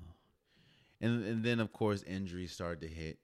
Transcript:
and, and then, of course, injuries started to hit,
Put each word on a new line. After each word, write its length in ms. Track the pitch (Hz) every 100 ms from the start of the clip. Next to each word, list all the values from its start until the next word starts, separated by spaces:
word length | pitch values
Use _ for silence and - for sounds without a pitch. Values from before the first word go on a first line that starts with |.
| 82 82 _ _ _ _ - _ _ _
and, 240 | 113 117
and 200 | 101 113
then, 160 | 117 117
of 120 | 107
course, 300 | - 110 101
injuries 500 | - 95 95 90 90
started 280 | - 87 85
to 120 | 80
hit, 260 | 80 80 78